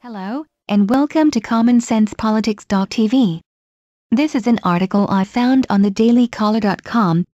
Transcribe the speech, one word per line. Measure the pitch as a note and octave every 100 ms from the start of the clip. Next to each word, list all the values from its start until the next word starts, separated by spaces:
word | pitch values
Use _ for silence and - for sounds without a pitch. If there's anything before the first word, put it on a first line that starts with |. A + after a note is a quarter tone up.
| B3
Hello, | G#3+ F#3+ C4 D#4+ _ -
and | G#3 G3+
welcome | C4 D4 D#4+ D4+
to | A#3
Common | - A3+ A#3 A#3+
Sense | - A3 G#3+
Politics | - A3 G#3+ A3 G#3+
dot | - G3 F#3+
T | - G#3+
V. | C4 A3 E3 _ _ _ _ _ _ _
This | A3+ D4+ C4+
is | A3
an | A#3
article | - F3 F#3+ G3+ G3+
I | G3
found | F#3+ A#3+ B3 C4+ B3+
on | G3
the | G3+
daily | G3 A3+ A#3+ A#3+
caller | - G#3+ A3
dot | G#3 F#3
com, | - A#3 F#3+ E3 F3+